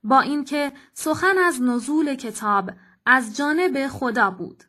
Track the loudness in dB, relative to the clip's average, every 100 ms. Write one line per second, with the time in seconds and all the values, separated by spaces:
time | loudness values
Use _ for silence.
0 | 4 2 4 -4 -2 -4 -4 -6 _ -8
1 | -4 0 2 4 2 2 0 0 0 0
2 | 0 -2 -8 -6 0 0 -2 -12 _ _
3 | 2 2 2 -4 -2 2 0 0 -4 -4
4 | -4 2 0 0 -12 -14